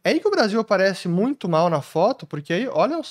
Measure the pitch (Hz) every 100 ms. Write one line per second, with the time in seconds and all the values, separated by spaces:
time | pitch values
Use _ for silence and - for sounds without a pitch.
0 | 175 302 415 415 220 226 220 190 190 180
1 | 180 175 240 285 185 160 175 156 - 160
2 | 196 262 - 147 147 175 254 151 208 330
3 | -